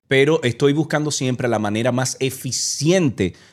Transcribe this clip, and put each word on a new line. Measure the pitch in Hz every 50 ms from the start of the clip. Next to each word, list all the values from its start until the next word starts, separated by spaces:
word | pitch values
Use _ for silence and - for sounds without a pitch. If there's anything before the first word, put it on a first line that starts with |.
| -
pero | - 135 135 135 147 160 156 -
estoy | 123 113 - 143 143 143
buscando | 151 160 - - 151 151 151
siempre | 139 - 143 127 127 117 - 120
la | 113 107
manera | 107 104 104 107 117 127
más | 123 123 131 127 - -
eficiente | 131 131 131 - - 135 120 - - - - - 135 156 175 190 175 139 101 - 101 90 - - - -